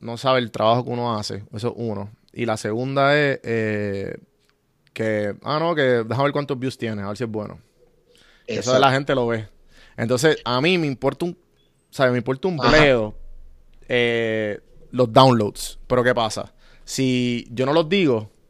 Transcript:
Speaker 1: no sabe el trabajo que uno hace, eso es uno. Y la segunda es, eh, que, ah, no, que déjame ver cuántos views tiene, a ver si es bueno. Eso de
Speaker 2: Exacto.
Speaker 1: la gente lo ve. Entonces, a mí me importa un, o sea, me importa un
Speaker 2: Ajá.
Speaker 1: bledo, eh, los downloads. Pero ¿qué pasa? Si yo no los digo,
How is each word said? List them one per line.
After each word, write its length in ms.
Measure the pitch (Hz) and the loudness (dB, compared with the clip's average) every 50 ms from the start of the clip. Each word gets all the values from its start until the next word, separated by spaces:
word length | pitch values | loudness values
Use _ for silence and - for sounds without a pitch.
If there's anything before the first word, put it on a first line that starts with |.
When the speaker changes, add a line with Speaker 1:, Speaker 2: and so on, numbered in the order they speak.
Speaker 1:
no 160 | - 117 117 113 | -12 -12 -10 -4
sabe 220 | - 131 131 127 | 0 0 2 2
el 120 | 123 110 | 0 -2
trabajo 320 | - - 104 110 117 123 123 | -2 0 2 4 4 2 2
que 60 | 123 | -2
uno 260 | 123 120 120 120 113 107 | -4 -4 -2 -2 -2 -4
hace, 260 | 104 - 104 101 104 - - | -6 -6 -10 -10 -12 -12 -10
eso 140 | 110 107 120 | -8 -6 -6
es 40 | - - | -6 -6
uno. 340 | 120 113 107 101 101 107 110 - _ _ - | -6 -6 -6 -6 -10 -12 -14 -20 _ _ -12
Y 120 | - 120 | -8 -6
la 120 | 110 110 107 | -4 -4 -4
segunda 600 | - 107 107 113 127 131 135 139 139 139 147 147 | -4 -4 -4 -4 -4 -2 0 2 2 4 4 4
es, 220 | 147 139 135 - - | 2 2 0 -2 -4
eh, 760 | - 117 113 110 107 107 104 104 101 98 98 95 - - - - _ _ _ _ _ _ _ _ _ _ _ _ _ | -4 -2 -2 0 -2 -2 -2 -2 -4 -4 -6 -6 -8 -10 -12 -16 _ _ _ _ _ _ _ _ _ _ _ _ _
que, 440 | - - 113 110 110 107 104 104 98 - - | -8 -4 -2 -2 -2 -2 -2 -4 -6 -8 -6
ah, 160 | 117 139 151 | -4 -4 -2
no, 140 | 160 170 175 | -2 0 0
que 80 | 151 139 131 123 117 113 | 2 2 2 2 2 0
déjame 200 | 113 117 120 139 | 0 -2 0 0
ver 80 | 143 143 | 0 0
cuántos 260 | 147 143 131 147 123 | -2 -4 -4 -4 -4
views 180 | 123 131 - - | -6 -6 -6 -6
tiene, 240 | - 113 110 104 | -6 -6 -6 -6
a 60 | 98 98 | -6 -8
ver 80 | 107 - | -6 -6
si 60 | 123 | -6
es 60 | 113 | -6
bueno. 300 | 107 110 104 101 92 82 - _ _ _ _ _ _ _ _ _ _ _ _ _ _ _ _ | -6 -8 -8 -10 -12 -18 -20 _ _ _ _ _ _ _ _ _ _ _ _ _ _ _ _
Eso 80 | - 110 | -8 -6
de 40 | 107 | -4
Speaker 2:
Exacto. 200 | 98 120 131 131 | 0 2 4 4
Speaker 1:
la 100 | 135 135 | 6 6
gente 240 | 131 135 143 139 143 | 4 2 0 0 0
lo 120 | 131 120 117 | 0 0 0
ve. 200 | 117 110 107 104 - _ _ _ _ - - - _ | 0 -2 -4 -8 -16 _ _ _ _ -20 -20 -16 _
Entonces, 420 | - 117 113 127 120 127 160 151 - - | -6 -2 0 2 2 4 2 2 2 0
a 160 | 117 123 127 | -2 0 0
mí 180 | 139 170 185 180 | 2 2 2 2
me 100 | 160 147 | 0 -2
importa 360 | 135 113 127 135 139 - 175 | -2 -2 -2 -2 -2 -2 -4
un, 60 | 175 | -6
o 600 | - - _ _ _ _ _ _ _ _ _ _ - | -6 -8 _ _ _ _ _ _ _ _ _ _ -2
sea, 180 | - 139 127 | 0 2 2
me 60 | 123 123 | 2 2
importa 300 | 113 127 131 131 - 190 | 0 -2 -2 -2 -2 -2
un 100 | 180 151 | -2 0
Speaker 2:
Ajá. 100 | 123 120 139 156 | 2 4 6 6
Speaker 1:
bledo, 380 | 151 143 131 120 110 107 - - - - - - - - - - _ _ - - - - | 6 6 4 4 2 -2 -6 -10 -14 -16 -16 -18 -20 -20 -20 -20 _ _ -20 -18 -8 -4
eh, 720 | 123 120 120 120 117 117 113 113 110 110 107 104 101 - - _ - - - - | -2 0 0 0 0 0 -2 -2 -2 -2 -2 -4 -6 -8 -12 _ -20 -20 -18 -6
los 200 | - 123 127 113 110 | -2 0 0 4 6
downloads. 640 | - 135 135 123 113 107 104 - - - - - - - - | 8 8 8 6 4 2 -2 -4 -6 -10 -12 -12 -14 -6 -2
Pero 160 | 127 123 120 | 0 2 2
¿qué 100 | 127 123 | 2 2
pasa? 400 | 120 113 110 - - - - - _ - - - - - | 0 0 -2 -4 -6 -10 -10 -14 _ -20 -20 -20 -20 -16
Si 640 | - - - 135 131 127 127 123 123 120 120 - - | -8 -4 -2 0 0 2 0 0 0 -2 -4 -6 -6
yo 140 | 120 110 127 | -4 -2 0
no 80 | 135 147 | 2 2
los 140 | 165 170 156 | 2 2 2
digo, 420 | 190 202 185 147 123 110 107 107 - _ _ | 2 2 2 2 2 0 -2 -6 -14 _ _